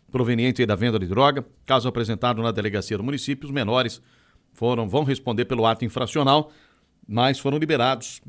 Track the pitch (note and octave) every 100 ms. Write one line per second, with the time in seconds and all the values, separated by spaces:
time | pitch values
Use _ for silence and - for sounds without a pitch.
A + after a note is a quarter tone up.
0 | _ B2+ A#2 A#2 B2+ B2 A2+ G2 A#2+ G#2+
1 | F2+ G2 C#3 C#3 - _ - C3 B2 A#2
2 | A2 A2 B2 A2+ A#2 A2 G#2 G2+ - G#2
3 | A#2 D3 - C3+ C#3+ C#3 G#2+ B2 A#2+ -
4 | _ _ _ _ _ - A#2 A#2+ G#2+ B2+
5 | C#3 C3 - A2 B2 B2 A2+ A2+ A#2+ B2+
6 | A#2+ D#3 C3+ D3 D3 - _ _ _ _
7 | - G#2+ B2+ C3+ C#3 D3 D#3 D3 B2 B2+
8 | - -